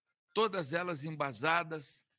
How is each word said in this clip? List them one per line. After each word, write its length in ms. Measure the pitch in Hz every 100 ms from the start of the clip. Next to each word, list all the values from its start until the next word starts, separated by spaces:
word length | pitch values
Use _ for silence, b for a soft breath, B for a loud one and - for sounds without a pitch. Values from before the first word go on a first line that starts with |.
| _ _ _
todas 380 | - 220 190 135
elas 320 | 170 180 151
embasadas 1000 | 156 151 143 113 151 170 165 156 - - -